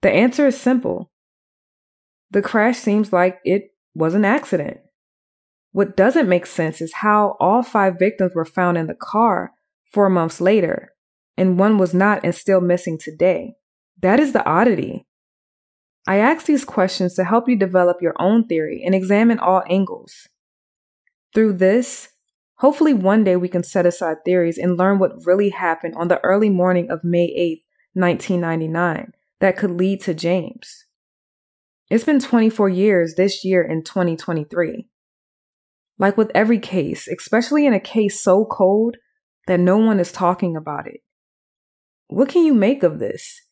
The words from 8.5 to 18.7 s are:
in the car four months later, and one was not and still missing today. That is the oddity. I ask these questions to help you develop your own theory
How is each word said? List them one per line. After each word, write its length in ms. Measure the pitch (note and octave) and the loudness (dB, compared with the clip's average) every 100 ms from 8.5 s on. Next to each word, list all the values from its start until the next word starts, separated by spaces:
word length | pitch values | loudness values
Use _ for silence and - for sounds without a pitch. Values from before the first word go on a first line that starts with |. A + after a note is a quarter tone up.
| - F3+ F3 | -2 0 0
in 80 | D#3+ | -4
the 80 | |
car 580 | D#3+ - G#3 A#3 F3+ - _ _ _ _ | -10 -6 0 0 0 -4 _ _ _ _
four 160 | - G3 | 0 2
months 320 | F#3 E3 - | 2 0 -2
later, 520 | F3 G#3+ E3+ - - _ _ _ _ - | 0 2 0 -4 -8 _ _ _ _ -2
and 220 | F#3 F3+ | 0 2
one 180 | G3+ G#3+ | 2 2
was 160 | F3+ | 2
not 280 | F3+ G3 G#3 | 2 2 0
and 120 | - | -2
still 260 | E3+ - F#3+ | -4 0 2
missing 360 | F3+ F3 F3+ D#3+ | 2 -2 -2 -10
today. 580 | - D#3 F3+ E3+ - - _ _ _ _ | -12 -2 0 0 -6 -18 _ _ _ _
That 200 | F#3 A3+ | 2 2
is 120 | D4 | 2
the 140 | A#3+ - | 0 0
oddity. 560 | D#3+ A#3+ F3+ - - _ _ _ _ _ _ _ _ _ _ - | 2 2 0 -4 -10 _ _ _ _ _ _ _ _ _ _ -2
I 100 | F#3+ | 2
ask 300 | A3+ D#4+ - | 2 0 0
these 180 | D4 | -2
questions 500 | - - F#3 - F3+ | -2 -2 -2 0 -4
to 100 | F3+ | -2
help 240 | F3+ A3+ A#3+ | 0 0 2
you 80 | A#3+ | 0
develop 440 | F#3+ F3+ F3 F3 | 2 2 2 2
your 140 | E3+ - | -2 0
own 280 | F3+ A3+ A3+ | 2 2 2
theory 360 | E3 D#3 | -2 -4